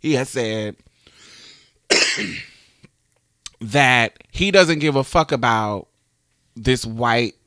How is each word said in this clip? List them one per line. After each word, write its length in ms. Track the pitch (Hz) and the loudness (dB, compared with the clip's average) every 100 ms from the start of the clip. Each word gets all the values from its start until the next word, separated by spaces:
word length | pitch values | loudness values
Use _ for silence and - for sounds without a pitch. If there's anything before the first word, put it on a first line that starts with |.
He 140 | 147 | 0
has 140 | 143 131 | 0 -2
said 480 | 135 113 110 107 - _ _ _ _ - - - - _ _ _ | -4 -4 -4 -6 -10 _ _ _ _ -20 -20 -20 -20 _ _ _
<coughs> 60 | - - - 104 - - - _ _ - _ _ _ _ _ - _ | 0 0 -4 -8 -10 -16 -20 _ _ -20 _ _ _ _ _ -20 _
that 580 | 113 135 135 127 113 _ - | -4 2 4 4 0 _ -16
he 200 | - 196 | -4 2
doesn't 280 | 196 175 160 | 4 4 2
give 160 | 151 139 | 0 0
a 80 | |
fuck 280 | 135 175 160 | 0 0 0
about 560 | 135 120 113 107 104 - _ _ _ _ _ _ - | 0 0 0 0 -6 -10 _ _ _ _ _ _ -6
this 280 | 113 127 | 0 0
white 500 | 113 113 120 117 117 - | -2 -4 0 0 -2 -6